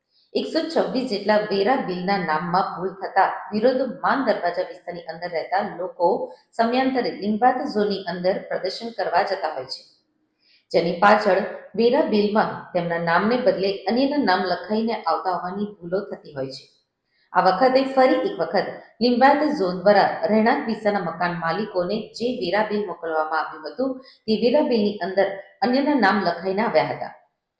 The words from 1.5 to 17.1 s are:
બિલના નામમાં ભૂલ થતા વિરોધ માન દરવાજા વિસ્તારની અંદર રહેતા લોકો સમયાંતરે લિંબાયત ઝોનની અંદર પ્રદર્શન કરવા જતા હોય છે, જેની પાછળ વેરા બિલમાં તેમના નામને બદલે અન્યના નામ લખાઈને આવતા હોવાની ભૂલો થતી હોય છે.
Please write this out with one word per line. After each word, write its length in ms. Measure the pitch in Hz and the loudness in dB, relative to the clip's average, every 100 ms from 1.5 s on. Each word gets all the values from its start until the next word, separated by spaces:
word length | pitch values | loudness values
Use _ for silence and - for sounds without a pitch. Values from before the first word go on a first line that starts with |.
| 196 196 262 | 0 2 0
બિલના 420 | 180 180 180 196 | -2 -4 -2 -2
નામમાં 480 | 165 156 175 180 - 175 | 0 -2 0 0 0 -4
ભૂલ 120 | 185 | -8
થતા 600 | 180 180 196 180 - - | -8 -2 2 2 0 -6
વિરોધ 280 | 208 240 254 | 0 2 2
માન 440 | 269 170 185 254 233 | -2 -2 -2 0 0
દરવાજા 360 | 190 175 175 | 0 0 -4
વિસ્તારની 400 | - - - 175 | -6 -8 -12 -12
અંદર 280 | 165 165 175 | -12 -12 -6
રહેતા 460 | 165 - 185 208 165 | -6 -2 -2 -2 -6
લોકો 560 | 180 - 175 254 - - _ | -10 0 0 0 -4 -12 _
સમયાંતરે 600 | - 226 247 269 262 196 | -2 0 2 0 0 -2
લિંબાયત 440 | - 196 214 247 254 | -4 -2 2 2 2
ઝોનની 480 | 285 202 202 190 | -2 0 0 -2
અંદર 320 | - 180 180 220 - | -6 -2 -2 -2 -4
પ્રદર્શન 420 | 170 185 - 233 | -6 -6 -8 -10
કરવા 320 | 226 175 170 | -6 0 0
જતા 260 | 208 185 160 | 0 -2 -4
હોય 160 | 147 | -6
છે, 180 | 127 - - _ _ _ _ _ _ _ _ | -10 -14 -18 _ _ _ _ _ _ _ _
જેની 280 | 185 170 175 | 0 0 4
પાછળ 420 | 202 214 208 185 214 - - 190 | 6 6 4 2 0 -8 -10 2
વેરા 260 | 233 277 | 4 4
બિલમાં 720 | 311 214 202 208 170 - - | 2 2 4 2 0 -2 -4
તેમના 260 | 175 170 170 | -4 -2 -2
નામને 380 | 170 170 208 247 | 2 2 2 2
બદલે 340 | - - 190 | 2 2 -2
અન્યના 460 | 190 - 233 277 294 | -2 -2 0 2 2
નામ 260 | 220 185 190 | 2 2 0
લખાઈને 480 | 175 - 214 226 | -4 -2 -2 -2
આવતા 380 | 214 - 156 185 | -2 -2 -2 -2
હોવાની 340 | 175 180 196 208 | -4 -6 -6 -6
ભૂલો 340 | - 175 190 | -8 -6 -6
થતી 340 | 202 202 160 | -6 -12 -14
હોય 120 | 139 135 | -10 -10
છે. 200 | - - _ _ _ _ | -10 -20 _ _ _ _